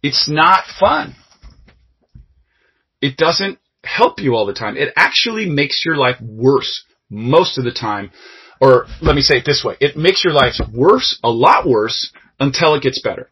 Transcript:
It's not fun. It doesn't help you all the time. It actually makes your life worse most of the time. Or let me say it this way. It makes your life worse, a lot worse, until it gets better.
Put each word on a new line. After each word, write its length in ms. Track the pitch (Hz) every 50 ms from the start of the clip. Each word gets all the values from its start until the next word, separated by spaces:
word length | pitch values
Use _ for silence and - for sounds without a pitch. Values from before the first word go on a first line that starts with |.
It's 260 | - 143 - - - -
not 360 | 151 156 160 160 - - - - - -
fun. 360 | 196 208 - - - - - _ _ _ _ _ - - - _ _ _ _ _ _ _ _ _ _ _ _ - - _ _ _ _ _ _ _ _ _ _ _ _ _ _ _
It 160 | 139 139 131
doesn't 420 | - 160 156 - - 196 196 - _ _ _ _ _ -
help 360 | - - - 226 - - -
you 140 | 190 135 117
all 120 | 113 107
the 80 | 101 95
time. 220 | - 113 107 127
It 160 | 135 147 143 -
actually 520 | 147 139 135 - - - 233 220 220 214 180
makes 360 | 147 143 147 139 - - -
your 120 | 165 156
life 200 | 143 131 123 123 -
worse 640 | 113 117 107 110 120 131 143 131 - - - - - _ _ _ _ _
most 500 | 104 107 113 123 147 165 175 170 - 135
of 60 | 123
the 80 | 120
time. 380 | 117 - 117 110 104 101 101 101 _ - - - - - - - - _
Or 260 | - 135 127 120 - - - -
let 120 | 160 156 147
me 60 | 143
say 160 | 135 - 147
it 80 | 120 -
this 180 | 147 143 - -
way. 120 | - - _
It 160 | 143 143 143
makes 280 | 151 160 180 190 - -
your 80 | 180
life 220 | 151 143 127 120 - - - 107
worse, 480 | 107 120 135 180 240 254 - - - -
a 80 | - 120
lot 380 | 117 113 135 - - - - -
worse, 420 | 123 107 107 113 - - - - _ - _ _ _ _
until 340 | 139 139 131 - 170 156 151
it 80 | 147
gets 180 | 135 131 127 -
better. 280 | - 107 - - - _